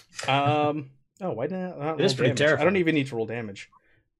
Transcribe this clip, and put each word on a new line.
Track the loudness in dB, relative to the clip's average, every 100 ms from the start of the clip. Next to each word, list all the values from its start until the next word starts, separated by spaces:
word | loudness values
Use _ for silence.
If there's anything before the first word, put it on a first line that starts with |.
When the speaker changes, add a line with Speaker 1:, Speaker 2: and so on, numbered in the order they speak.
| -16 -8 0
Speaker 1:
Um. | 2 2 2 2 -2 -6 -16 _ -10
Oh, | -6
why | -4 -4
didn't | -4 -8
I, | -6
I | -4
don't | 0
Speaker 2:
It | 0
is |
Speaker 1:
roll | 2
Speaker 2:
pretty | 2 4
Speaker 1:
damage? |
I | 2
don't | 4
Speaker 2:
terrifying. | 2 2
Speaker 1:
even | 2 2
need | 0
to | -4
roll | -4
damage. | -6 -8 -12 -16 _ _ _ _